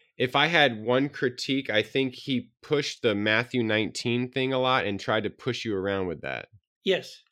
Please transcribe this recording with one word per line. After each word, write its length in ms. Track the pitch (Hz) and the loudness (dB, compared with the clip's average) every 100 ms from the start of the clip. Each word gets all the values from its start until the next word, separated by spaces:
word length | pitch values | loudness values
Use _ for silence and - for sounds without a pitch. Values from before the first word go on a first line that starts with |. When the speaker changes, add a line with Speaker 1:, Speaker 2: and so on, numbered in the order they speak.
| _ - | _ -4
Speaker 1:
If 180 | 127 139 | 0 2
I 120 | 151 | 4
had 340 | 170 143 107 | 6 4 2
one 260 | 110 123 143 | 2 2 2
critique, 600 | - 131 127 - 135 135 | 0 -2 -2 -2 -2 2
I 120 | 107 | 0
think 320 | 107 139 131 127 | 2 0 -2 -4
he 360 | - 127 - _ | -4 -4 -4 _
pushed 400 | - 147 143 - | -2 -2 -2 -2
the 140 | 117 101 | 0 2
Matthew 480 | 107 110 120 127 | 2 2 2 -2
nineteen 680 | 110 107 98 - 123 120 127 | 2 0 0 -4 -2 -2 -2
thing 220 | 131 131 | -2 0
a 60 | 131 | 0
lot 260 | 127 127 98 | 2 0 0
and 140 | 98 | -4
tried 240 | - 110 | 0 0
to 60 | 101 | -2
push 340 | - 131 117 110 | -6 -6 -4 -4
you 100 | 98 | -2
around 300 | 98 98 92 | -2 -2 -2
with 140 | 78 | -6
that. 280 | 69 62 - - _ _ | -8 -8 -10 -20 _ _
Speaker 2:
Yes. 400 | - 175 - - _ | -2 -2 -2 -18 _